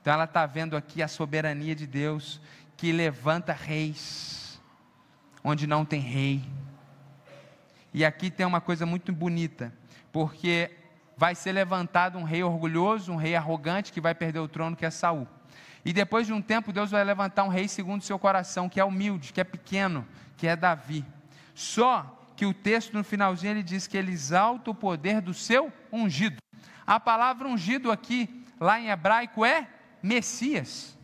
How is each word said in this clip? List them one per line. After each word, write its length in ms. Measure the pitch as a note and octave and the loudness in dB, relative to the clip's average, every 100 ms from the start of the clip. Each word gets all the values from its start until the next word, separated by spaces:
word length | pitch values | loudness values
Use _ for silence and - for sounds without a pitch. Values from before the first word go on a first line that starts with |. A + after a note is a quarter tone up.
Então 100 | D3 | 2
ela 140 | D3+ D#3+ | 2 2
tá 220 | E3+ D3+ | 0 0
vendo 280 | C#3+ D#3+ D3+ | -2 -4 -4
aqui 280 | - D#3 | -6 -4
a 40 | D3+ | -4
soberania 680 | - D3+ D#3 D#3 D3 D#3 D#3 | -2 -2 0 -2 -4 -4 -6
de 100 | D3+ | -4
Deus 560 | C3+ D3 D3+ - - - - - - | -4 -2 -4 -8 -16 -16 -20 -20 -4
que 160 | E3 | 0
levanta 640 | E3 E3 B2 C3+ E3 E3+ | 2 2 0 0 0 0
reis 1040 | D3 C#3+ D#3 D#3 D3 - - - - - - _ _ _ _ _ _ _ - | -6 -4 -2 -2 -6 -12 -12 -12 -12 -14 -20 _ _ _ _ _ _ _ -6
onde 240 | C#3+ D3+ D3 | -2 0 2
não 180 | D3+ D3+ | 0 0
tem 160 | D3 | -4
rei. 400 | C3 C3+ C#3 C#3 C3 - - - - - - - - - - - _ _ _ | -2 0 0 0 -4 -10 -12 -18 -20 -20 -20 -20 -20 -20 -20 -20 _ _ _
E 100 | C#3 | 2
aqui 280 | D#3 - F#3 | 2 2 -6
tem 160 | - F#3 | 0 2
uma 140 | F3 | 2
coisa 220 | F3 E3+ | 0 -2
muito 300 | E3+ F3+ - | 0 -2 -2
bonita, 580 | E3 F3 E3+ E3 - A#2+ - - - - | -2 0 0 -2 -4 -10 -10 -20 -20 -6
porque 600 | D#3 D#3 - E3+ E3+ E3+ - - - _ - | -2 -2 -2 0 2 0 -6 -20 -20 _ 2
vai 140 | E3 | 2
ser 180 | F3 F#3+ | 2 -2
levantado 640 | F#3+ F#3 F#3+ E3+ F3+ F3+ F3+ | 0 0 0 2 2 2 -2
um 80 | |
rei 200 | D#3+ E3+ | -2 0
orgulhoso, 680 | F3+ E3 D#3+ E3 F#3+ A3 F3+ | 0 0 0 2 2 0 -2
um 40 | E3 | -2
rei 200 | D#3+ E3+ | 0 0
arrogante 560 | D#3 D#3+ D3 F#3+ G3+ | 0 -4 -2 -4 -4
que 80 | - | -2
vai 140 | D#3+ | -2
perder 240 | E3 E3 D#3+ | 0 -2 -2
o 100 | D#3 | -4
trono, 280 | D#3 C#3+ E3 | -4 -4 -2
que 100 | E3 | -4
é 60 | |
Saul. 360 | D#3 F3 D#3+ A#2+ - - - - - | 0 0 0 -6 -14 -20 -20 -20 -8
E 80 | - | 0
depois 360 | F3+ G3 A3 A3 | 0 2 2 2
de 60 | |
um 100 | A3 | -2
tempo, 280 | G3+ A3 A3 | 0 0 0
Deus 200 | G3 G#3 | -2 2
vai 120 | G#3 | 2
levantar 400 | G3 G3 G3 G3+ | 4 2 2 2
um 40 | G3 | 2
rei 200 | F#3 G3+ | 0 -2
segundo 340 | - F#3 G3+ | -4 -4 -6
o 20 | |
seu 160 | - G3 | -4 2
coração, 500 | G3 F#3+ F3+ F#3 F3+ | 4 4 0 -4 -2
que 100 | G3 | 2
é 40 | |
humilde, 500 | G3 F#3+ G#3 F#3+ C3+ | 2 2 0 -2 -4
que 80 | - | -4
é 20 | |
pequeno, 640 | F#3 - - G3 G3 D3+ A2 - - - | -4 -6 -4 0 0 -2 -6 -16 -20 -2
que 100 | E3 | 0
é 100 | E3 | 4
Davi. 480 | F3+ D#3+ C3 D3+ C3+ - - - - - | 4 2 -4 -6 -6 -16 -20 -20 -20 -14
Só 680 | - - B3 A#3 C#3 - - - | -4 4 4 4 -2 -16 -20 -4
que 100 | G3+ | -2
o 80 | |
texto 400 | F#3 G3+ A3+ A3+ | 0 2 0 0
no 100 | G#3 | -6
finalzinho 500 | G3+ G#3 G3 F3+ G3 | -2 2 2 2 -2
ele 100 | G#3+ | -2
diz 240 | F3 F#3+ - | -2 -6 -2
que 100 | G3 | -2
ele 140 | F#3+ | -2
exalta 580 | F3 C3+ F3 A3 B3 A#3+ | -4 2 4 4 2 -6
o 60 | G#3+ | -4
poder 440 | G3 E3 E3+ G#3+ | -2 0 0 0
do 140 | F3+ | -2
seu 400 | F3 - A#3+ D4+ - - | -8 2 2 2 -8 -8
ungido. 460 | A3+ G#3 C3+ G#3+ C3+ _ - - - - | -2 0 2 0 -2 _ -20 -20 -14 0
A 140 | A3 | 2
palavra 480 | A#3+ A3+ B3 B3 C4+ | 4 2 2 0 -4
ungido 440 | A#3+ E3+ C4 B3+ | -2 -2 -2 0
aqui, 540 | G#3+ - A#3+ A3+ - - - | -2 -2 -2 -2 -6 -20 -2
lá 200 | E3 A3+ | 2 2
em 100 | A3+ | 0
hebraico, 540 | F#3 F3 A3+ A#3+ A3 | -4 2 0 0 2
é 240 | A3+ D#4 B3 - - - | 4 2 -2 -16 -20 -8
Messias. 920 | F#3 A#3+ - - C4 B3+ B2 - - - | 0 0 0 -4 -2 -2 -4 -12 -16 -20